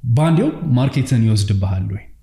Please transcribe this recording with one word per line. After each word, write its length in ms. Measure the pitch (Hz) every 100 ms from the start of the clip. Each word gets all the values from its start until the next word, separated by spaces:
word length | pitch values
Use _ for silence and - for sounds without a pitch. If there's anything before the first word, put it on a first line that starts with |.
| 123
በአንዴው 420 | 117 160 165 269 - 165
ማርኬትን 520 | 123 135 143 127 123
ይወስድብሃል 640 | 110 107 101 101 98 95 95
ወይ? 160 | 98 - -